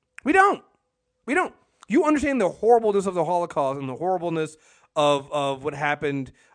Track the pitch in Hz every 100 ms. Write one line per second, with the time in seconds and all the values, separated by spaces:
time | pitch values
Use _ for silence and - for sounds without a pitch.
0 | _ _ 247 359 403 160 - _ _ _
1 | _ _ - 311 349 - _ _ - 233
2 | 311 302 294 269 185 - 214 240 226 202
3 | 190 180 160 175 170 - 139 139 135 123
4 | 175 185 170 165 156 - _ _ _ -
5 | 147 143 139 147 139 135 139 143 147 147
6 | 151 139 131 - _